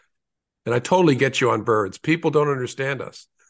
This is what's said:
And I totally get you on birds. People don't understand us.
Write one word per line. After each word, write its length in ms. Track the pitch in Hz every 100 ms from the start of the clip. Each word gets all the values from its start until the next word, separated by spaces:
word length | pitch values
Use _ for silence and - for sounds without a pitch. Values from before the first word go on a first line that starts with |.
| _ _ _ _ _ _
And 80 | -
I 60 | 120
totally 380 | - 185 175 123
get 240 | 135 -
you 100 | 123
on 120 | 113
birds. 360 | 104 107 98 -
People 320 | - 165 165
don't 200 | 147 147
understand 520 | 135 123 - 135 131
us. 240 | - - - _